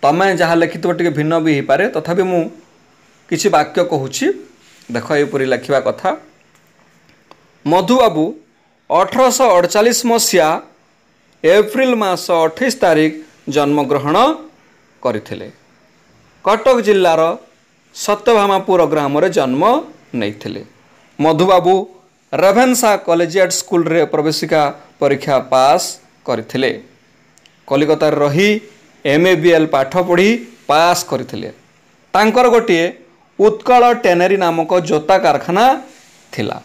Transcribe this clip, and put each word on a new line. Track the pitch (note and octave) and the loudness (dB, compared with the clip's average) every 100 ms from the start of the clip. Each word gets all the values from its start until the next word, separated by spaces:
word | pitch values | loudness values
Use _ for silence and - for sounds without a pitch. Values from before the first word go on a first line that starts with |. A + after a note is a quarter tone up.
ତମେ | C3+ D#3+ G3 F3+ | 0 2 0 0
ଯାହା | E3+ E3+ | 0 2
ଲେଖିଥିବ | E3 E3 F3 | 0 -2 -4
ଟିକେ | E3+ F3 D3 | -2 -2 -2
ଭିନ୍ନ | D3+ E3 | -2 0
ବି | D#3+ | 0
ହେଇପାରେ, | C#3+ C3+ - F#3+ | -2 0 0 0
ତଥାପି | E3+ D#3 F3 | -4 -4 -2
ମୁଁ | F#3 F3+ E3 - _ _ _ _ _ _ _ | -2 -2 -4 -10 _ _ _ _ _ _ _
କିଛି | F3 G#3 | -4 0
ବାକ୍ୟ | E3 D3+ F3+ F3 | 0 0 -2 -2
କହୁଛି। | D3+ C3+ - D#4 G4+ - _ _ _ _ | -4 -6 -4 -4 -4 -10 _ _ _ _
ଦେଖ, | A#2+ A#2 | -10 -4
ଏପରି | D3 C#3+ C3+ C3+ | -2 -2 -2 -2
ଲେଖିବା | B2+ - C#3 | -4 -2 -2
କଥା। | A2+ - F#3 D#4 - _ _ _ _ _ _ _ _ _ _ - _ _ C#3+ | -2 -4 -6 -6 -10 _ _ _ _ _ _ _ _ _ _ -20 _ _ -2
ମଧୁବାବୁ | F3 F3+ B3 A#3 D#3 D#3+ - _ _ _ _ _ | 0 2 2 2 0 -4 -6 _ _ _ _ _
ଅଠରଶହ | D3 F#3+ - C4 A#3 B3+ F3+ | -2 0 0 0 2 2 2
ଅଠଚାଳିଶ | F3 G#3+ A3 A#3 A#3+ | 2 2 0 0 0
ମସିହା | A#3 - F#3 D#3 E3+ - _ _ _ _ _ _ _ | 0 0 2 0 -2 -8 _ _ _ _ _ _ _
ଏପ୍ରିଲ | D#3 F#3+ G#3 B3 C4 A#3+ | 2 2 2 0 0 0
ମାସ | G3+ F3 - | -2 -4 -2
ଅଠେଇଶ | F3 D#3+ - C4 - | 0 0 -2 -6 0
ତାରିଖ | F#3+ D#3 D#3 D#3 - _ - | 0 2 0 -2 -18 _ -6
ଜନ୍ମଗ୍ରହଣ | C#3+ C#3+ D3 C#3 C#3+ C#3 E3+ C4 D#4+ - _ _ _ _ _ | -2 0 0 0 -2 -2 0 0 0 -10 _ _ _ _ _
କରିଥିଲେ। | B2+ A2 - F#2+ F#2+ - _ _ _ _ _ _ _ _ - | -6 -6 -8 -14 -14 -20 _ _ _ _ _ _ _ _ -2
କଟକ | A3 B3 B3 | 0 2 0
ଜିଲ୍ଲାର | G3+ G3+ F3+ D#3+ D#3+ A#3+ - _ _ _ _ - | 2 2 4 2 0 -2 -12 _ _ _ _ -14
ସତ୍ୟଭାମାପୁର | - G#3 - A3+ G3+ F#3+ F#3+ F#3 D#3 | -6 -2 2 2 2 0 0 2 2
ଗ୍ରାମରେ | D3+ C#3+ C#3+ F#3 | 0 -2 0 0
ଜନ୍ମ | E3+ C3+ C3 F#3 C4+ D#4+ - _ B2+ | 0 -2 0 0 0 -4 -20 _ -6
ନେଇଥିଲେ। | G#2 G#2 - F#2 - _ _ _ _ _ | -6 -8 -12 -12 -16 _ _ _ _ _
ମଧୁବାବୁ | D3 D#3 F#3 F#3 E3+ F#3 G3 - _ _ _ | 0 2 2 2 4 0 -2 -14 _ _ _
ରେଭେନ୍ସା | D#3+ F#3 G3 B3+ B3 A3+ G3+ | 0 2 4 2 2 0 0
କଲେଜିଏଟ୍ | G3 E3+ E3+ F3 F3+ | 0 0 0 0 0
ସ୍କୁଲରେ | F3 - F#3 D#3+ E3 F3+ | -2 -4 -2 0 0 0
ପ୍ରବେଶିକା | D#3 D3+ D#3 E3 D#3+ C#3+ D3 - _ | 0 -2 -4 -2 0 0 -4 -20 _
ପରୀକ୍ଷା | C#3+ C#3 D3 C3+ - | -2 -2 -2 -2 0
ପାସ୍ | C3 C3+ E3 - - _ _ - | 2 4 2 0 -12 _ _ -6
କରିଥିଲେ। | A#2 A2 B2 C3 - - _ _ _ _ _ _ _ - | -6 -6 -4 -4 -4 -14 _ _ _ _ _ _ _ -4
କଲିକତାରେ | C#3 D3+ D#3 D#3 D3 | -2 0 2 0 0
ରହି | C#3+ C#3+ G3+ G#3+ - _ _ _ D3+ | 0 2 2 0 -4 _ _ _ -2
ଏମ୍ | C#3+ F3+ | 2 2
ଏ | F3+ | 2
ବି | E3 E3 | 4 4
ଏଲ୍ | D#3 C#3+ | 2 0
ପାଠ | C3+ F#3 F3+ | -2 -2 0
ପଢ଼ି | F3 G3 A#3 - - _ | 2 2 0 -6 -20 _
ପାସ୍ | D3 E3+ F3 - | 2 2 0 -2
କରିଥିଲେ। | C3 A#2+ - F2+ - _ _ _ _ _ F#3 | -8 -8 -12 -14 -16 _ _ _ _ _ -2
ତାଙ୍କର | G#3+ A3+ B3+ A#3 | 0 2 4 2
ଗୋଟିଏ | A3+ E3+ E3+ - _ _ _ _ | 2 0 0 -6 _ _ _ _
ଉତ୍କଳ | G3+ G#3+ - B3 A#3+ A#3 | 0 0 0 4 4 2
ଟେନେରୀ | G#3+ F3 F3+ G3 | 0 2 2 0
ନାମକ | F3+ E3 D#3+ F3+ D#3 | 0 -2 -2 -2 0
ଜୋତା | D#3 D3+ F#3+ E3+ | -4 0 0 2
କାରଖାନା | C#3+ - F3+ B3 C4 - - _ _ _ | -2 -2 0 2 0 -4 -20 _ _ _
ଥିଲା। | - G#2+ - | -8 -8 -8